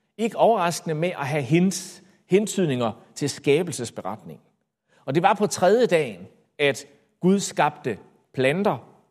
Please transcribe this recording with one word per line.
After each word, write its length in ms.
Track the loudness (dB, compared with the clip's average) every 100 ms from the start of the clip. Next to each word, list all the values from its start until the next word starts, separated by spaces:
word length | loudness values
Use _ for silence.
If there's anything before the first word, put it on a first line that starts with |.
| _ -6
ikke 200 | -4 2
overraskende, 580 | 4 4 0 -2 -4
med 140 | -4 -4
at 180 | -4 -4
have 160 | -4
hints, 600 | 2 4 4 0 -8 -18 _ _ 0
hentydninger 680 | 0 2 -2 0 0 -2 -4 -14
til 160 | -8 -6
skabelsesberetningen. 1120 | -2 0 0 0 -8 -10 -10 -12 -12 -16 -20 _ _ _ _ _ _
Og 100 | -4
det 80 | 0
var 120 | 2
på 120 | 2 -2
tredje 400 | 2 4 4 4
dagen, 400 | 2 0 -8 -18 _ _ -2
at 280 | -2 -2 -8 _ _ _
Gud 200 | 0 0
skabte 580 | 0 -2 -2 -2 -8 -8 -12 _ _
planter 460 | -2 0 0 0 -2 -8 _ _